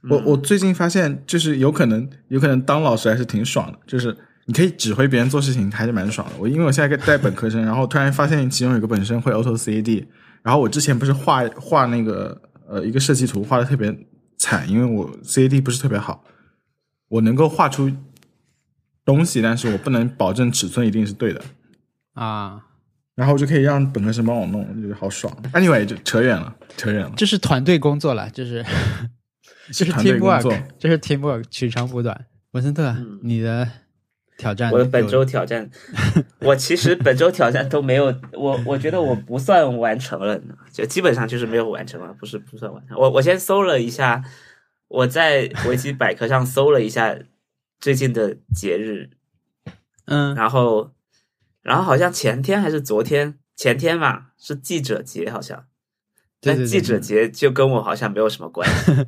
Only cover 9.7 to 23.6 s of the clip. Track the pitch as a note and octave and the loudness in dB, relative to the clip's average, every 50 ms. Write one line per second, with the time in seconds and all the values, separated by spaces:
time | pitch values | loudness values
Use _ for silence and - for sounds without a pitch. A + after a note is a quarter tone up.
9.7 | G#2+ A2 G#2+ A#2 A2+ G2 - - _ _ _ _ _ _ _ A2+ B2+ D3 C3 G#2+ | -2 -2 0 0 0 -2 -2 -8 _ _ _ _ _ _ _ 2 2 4 2 2
10.7 | - D3+ C#3+ D3 C3+ A#2 C#3 C#3 C#3 C3+ - - D3+ C3 B2 A2+ - - - - | 0 0 0 2 0 2 2 0 0 0 2 0 2 2 2 -2 -4 -10 -4 0
11.7 | E3+ D3 C3 A#2+ A#2 A#2+ A2+ A2 G2+ F#2+ G2 - - - _ _ _ _ _ - | 2 2 2 2 0 -2 -2 -2 -4 -4 -6 -8 -10 -14 _ _ _ _ _ -10
12.7 | G2+ G2 D#2+ A2+ A#2 C3+ C3+ C#3 D3 A#2+ B2+ A#2 - G2+ G2+ G#2 C3+ B2 A#2+ B2+ | -8 -6 -4 -2 0 0 2 2 2 2 2 -2 -2 -4 -2 0 0 0 2 0
13.7 | C#3+ C3+ G#2+ G2+ - - - _ _ _ _ _ _ _ - - - D#2+ C2 C#2+ | 0 -2 -2 -4 -4 -6 -12 _ _ _ _ _ _ _ -2 -2 0 -2 0 0
14.7 | G2 A2+ B2 B2 A2+ G#2 F2 B1 - - - - - C3+ C3 C3 C3+ C#3 C3+ C3 | 0 2 2 2 0 -2 -4 -6 -10 -16 -10 -2 2 4 4 4 4 2 0 0
15.7 | A#2+ B2+ - C#3 G#2+ G2+ G#2+ - - - _ _ _ _ _ _ _ _ _ _ | -4 -2 -2 -2 -2 -2 -4 -6 -10 -12 _ _ _ _ _ _ _ _ _ _
16.7 | _ _ _ _ _ _ _ _ G#2+ A2+ A2 A2 A#2+ C3 D#3+ D#3 D#3 - F3 C#3 | _ _ _ _ _ _ _ _ 0 2 4 4 4 4 4 2 4 2 2 2
17.7 | C3+ - C#3 C3+ C3+ - - - _ _ _ _ _ _ _ _ _ _ _ _ | 2 0 -2 -2 -2 -4 -12 -20 _ _ _ _ _ _ _ _ _ _ _ _
18.7 | _ _ _ _ _ _ _ - C#3 D3 E3+ E3+ - C3 A2 A2+ A#2 A#2+ B2 A#2 | _ _ _ _ _ _ _ 2 4 4 4 2 0 0 0 0 0 0 -2 -2
19.7 | G#2 G2 - C#3 C3 A#2 A#2 B2 - - G#2 F2+ G2 A#2+ B2+ A#2+ A2+ - - F2+ | -2 -2 -2 -2 0 0 0 -2 -2 -2 -2 0 2 0 0 0 0 -2 -4 -4
20.7 | - B2 A#2+ A2+ G2 A2 G#2+ G2+ G2+ - B2 G#2+ E2 - - - - _ _ _ | -2 0 0 0 2 0 -2 -2 -4 -4 -4 -4 -4 -6 -12 -18 -20 _ _ _
21.7 | _ _ _ _ _ _ _ _ _ A#2+ A2+ A2 G#2+ G#2+ G#2 G2 G2 A2 - _ | _ _ _ _ _ _ _ _ _ -10 -8 -8 -6 -8 -10 -10 -14 -18 -20 _
22.7 | _ _ _ _ _ _ _ _ _ - B2 C#3 C#3+ C3+ C#3+ C#3 D#3+ D3 | _ _ _ _ _ _ _ _ _ -2 2 2 2 2 2 2 2 2